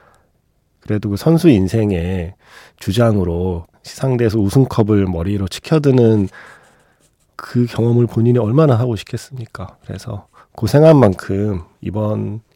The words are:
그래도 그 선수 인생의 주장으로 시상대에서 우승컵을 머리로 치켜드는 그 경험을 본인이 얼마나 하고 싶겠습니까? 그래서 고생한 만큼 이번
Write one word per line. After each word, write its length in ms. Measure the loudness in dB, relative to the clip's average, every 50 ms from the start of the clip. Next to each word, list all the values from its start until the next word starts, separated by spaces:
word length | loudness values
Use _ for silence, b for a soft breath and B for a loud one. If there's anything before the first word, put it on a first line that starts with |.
| b b b b b b b _ _ _ _ _ _ _ _ _
그래도 300 | _ -6 -6 -4 -4 -4
그 80 | -6
선수 320 | -2 0 2 2 4 4 4
인생의 840 | 4 4 2 0 -2 -2 -2 -2 -2 -4 -4 -4 -6 -6 -8 -10 -12 B B B B B B B B
주장으로 880 | _ -8 -4 0 0 2 2 2 0 0 -2 -2 -2 -4 -4 -4 -6 -10 -14 _ _
시상대에서 580 | _ -20 -10 -6 -4 -2 0 0 0 0 0 0
우승컵을 680 | 0 2 2 2 2 2 0 0 0 2 2 2 0
머리로 400 | 0 -2 -4 -4 -4 -4 -4 -4
치켜드는 840 | -6 -8 -12 -4 -2 -2 0 2 2 4 4 4 4 2 2 0 -4 B B B B B B B B B B B B B B B _ _ _ _ _ _
그 300 | -20 -16 -4 -2 -2 -2
경험을 420 | -2 -2 -2 0 2 2 2 2
본인이 300 | 0 0 0 2 2 2 2
얼마나 360 | 0 0 2 2 4 4 2
하고 200 | 2 0 -2 -4
싶겠습니까? 800 | -6 -8 -10 -12 -12 -12 -14 -16 -16 -16 -16 -16 -16 -16 -16 -18 _ _
그래서 440 | -14 -14 -12 -12 -12 -14 -14 -16 _ b b b b _
고생한 440 | -6 -2 2 4 6 8 8 8
만큼 640 | 8 6 4 2 0 -4 -6 -4 -2 -2 -4 -4 -6 -10 -14 _ _
이번 600 | -10 -8 -6 -4 -4 -4 -4 -4 -6 -8 -10 -12 -16 _ _